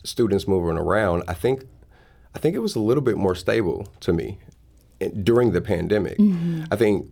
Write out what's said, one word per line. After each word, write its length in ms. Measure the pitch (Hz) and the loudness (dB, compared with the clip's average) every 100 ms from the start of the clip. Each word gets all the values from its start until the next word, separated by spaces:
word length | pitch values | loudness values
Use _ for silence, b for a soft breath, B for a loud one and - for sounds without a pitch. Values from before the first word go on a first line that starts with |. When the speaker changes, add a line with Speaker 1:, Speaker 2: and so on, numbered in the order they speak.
Speaker 1:
students 420 | - - 110 98 98 | -12 -2 0 0 0
moving 320 | 95 85 80 | 0 0 -2
around, 460 | 80 101 101 87 - | 0 0 2 -2 -4
I 80 | |
think, 300 | - 123 131 - - - b b b b - | -2 -2 -2 -6 -20 -20 b b b b -2
I 40 | |
think 160 | 156 202 | -2 0
it 20 | |
was 160 | 214 | -2
a 60 | 117 | -2
little 200 | 107 143 | 2 2
bit 160 | 123 101 | 2 0
more 200 | 95 90 | 0 0
stable 500 | - 110 90 65 104 - | 0 0 0 -4 -8 -6
to 120 | - | -2
me 280 | 85 55 - - - _ _ _ - | -2 -2 -10 -18 -20 _ _ _ -8
i-, 60 | 90 | -6
during 460 | 107 98 117 120 | -2 2 4 4
the 80 | 87 | 0
pandemic. 580 | 104 85 85 104 87 - | 0 -2 0 0 0 2
Speaker 2:
Mm-hmm. 460 | 208 175 170 165 160 | 2 2 -2 -4 -4
Speaker 1:
I 60 | |
think 320 | - 107 95 - | 2 2 2 -2